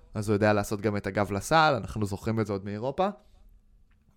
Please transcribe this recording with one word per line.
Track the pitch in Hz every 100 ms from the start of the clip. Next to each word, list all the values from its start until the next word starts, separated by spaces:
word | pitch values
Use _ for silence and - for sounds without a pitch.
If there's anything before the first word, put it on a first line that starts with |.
| -
אז | 110 104
הוא | 101
יודע | 107
לעשות | 104 101 104
גם | 107 101
את | 98
הגב | 98 98
לסל, | 101 - 160 156 131
אנחנו | 90 - 104
זוכרים | 98 - 110
את | 107
זה |
עוד | 101 101
מאירופה. | 104 123 139 190 202 _ - - - _ _ _ _ _